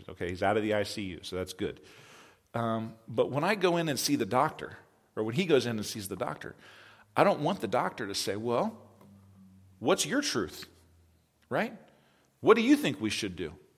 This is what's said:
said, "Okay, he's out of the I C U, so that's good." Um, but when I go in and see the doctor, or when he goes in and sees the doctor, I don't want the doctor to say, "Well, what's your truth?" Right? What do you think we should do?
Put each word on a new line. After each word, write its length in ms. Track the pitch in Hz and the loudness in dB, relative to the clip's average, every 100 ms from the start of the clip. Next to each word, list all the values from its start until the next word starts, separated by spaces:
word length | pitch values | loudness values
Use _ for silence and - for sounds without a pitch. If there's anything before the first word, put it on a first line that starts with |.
said, 80 | - | -16
"Okay, 160 | - 87 | -8 -6
he's 120 | 90 | 0
out 160 | 98 107 | 2 2
of 60 | |
the 100 | 107 | 2
I 80 | 104 | 0
C 220 | 98 - | 0 -4
U, 160 | 95 80 | -8 -10
so 140 | - 92 | -8 -6
that's 180 | 92 | -6
good." 260 | - 90 64 - - - - - _ _ 117 | -6 -6 -8 -16 -20 -20 -20 -20 _ _ -4
Um, 380 | 113 113 110 - - | -2 -2 -6 -12 -4
but 220 | 113 120 | 0 0
when 140 | 135 | 0
I 100 | 175 | 0
go 240 | 214 180 170 | 2 2 2
in 100 | 160 | 0
and 120 | 123 | 0
see 160 | - 143 | 0 0
the 100 | 101 | 2
doctor, 540 | 123 151 - - - - _ _ - | 2 2 -2 -14 -14 -20 _ _ -6
or 60 | |
when 140 | 110 127 | -4 -2
he 100 | 190 | 4
goes 220 | 135 120 | 4 4
in 100 | 110 | -2
and 80 | 104 | -4
sees 220 | 110 98 | -8 -8
the 80 | 92 | -6
doctor, 400 | - - - - - - - - _ - | -6 -6 -10 -16 -20 -20 -20 -20 _ 4
I 80 | |
don't 180 | 180 160 | 4 4
want 200 | 151 190 | 0 -2
the 60 | 107 | -2
doctor 400 | 123 185 - 101 | 0 -2 -4 -6
to 80 | 98 | -4
say, 200 | - 101 | -4 -2
"Well, 400 | 117 120 214 220 - - - - - - - - - - | -2 0 0 -4 -16 -20 -20 -20 -20 -20 -20 -20 -20 -4
what's 260 | 120 196 147 | 2 2 2
your 140 | 254 | 0
truth?" 440 | 285 120 85 - - - _ _ _ _ _ _ - | 0 0 -2 -6 -18 -20 _ _ _ _ _ _ -6
Right? 240 | 139 220 226 - _ _ _ _ _ | -2 -2 -6 -20 _ _ _ _ _
What 140 | 143 233 | 6 6
do 80 | |
you 120 | 226 294 | 8 4
think 240 | 180 - | 4 0
we 100 | 110 | -2
should 260 | - 104 87 | -2 -4 -6
do? 180 | 80 - - | -8 -10 -20